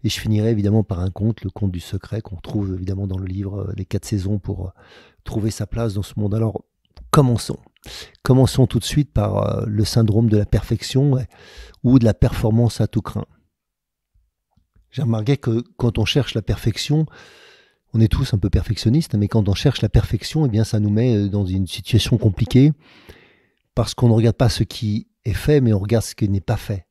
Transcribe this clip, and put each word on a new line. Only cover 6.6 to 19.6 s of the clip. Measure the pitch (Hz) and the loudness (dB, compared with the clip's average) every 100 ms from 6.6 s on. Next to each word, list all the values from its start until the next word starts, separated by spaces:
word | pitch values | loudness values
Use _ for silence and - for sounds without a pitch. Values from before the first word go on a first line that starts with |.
| - _ _ _ - | -12 _ _ _ 0
commençons. | - 131 117 - - _ _ - - - _ | 2 4 2 -4 -12 _ _ -20 -18 -20 _
Commençons | - 131 127 - 131 | 2 4 4 4 2
tout | 117 | 0
de | |
suite | - 147 139 | -2 -2 -2
par, | - 104 101 | -2 0 0
euh, | 98 - - | -2 -4 -4
le | 107 | -2
syndrome | 107 - 110 104 117 | 0 2 2 4 2
de | 107 | 2
la | 101 | 2
perfection, | 104 - 113 - 131 143 | -2 -2 -6 -2 0 2
ouais, | 131 117 - - - - - | 0 -4 -14 -20 -20 -20 -4
ou | 123 131 | 4 6
de | |
la | 113 | 6
performance | 101 123 - 113 113 117 - | 4 0 2 0 2 2 0
à | 107 | -2
tout | 113 | -2
crin. | - 110 - _ _ _ _ _ _ _ _ _ _ _ _ _ _ _ _ | -4 -10 -10 _ _ _ _ _ _ _ _ _ _ _ _ _ _ _ _
J'ai | - | -6
remarqué | 139 113 107 139 | -2 -2 0 0
que | - 113 120 _ | 0 -2 -4 _
quand | 120 107 | -2 0
on | |
cherche | 107 147 120 | 0 0 0
la | 117 | -4
perfection, | - 107 - - - 147 156 - - - - _ _ _ _ | -4 -2 -2 -4 0 0 0 -6 -20 -20 -20 _ _ _ _
on | 113 | 2
est | 110 | 4
tous | - 131 | 2 0
un | 95 | 0
peu | 98 | 2
perfectionnistes, | 107 90 113 113 135 165 | 0 0 -2 2 2 2
mais | 104 101 | 0 2
quand | 113 101 | 2 2
on | |
cherche | 98 | 2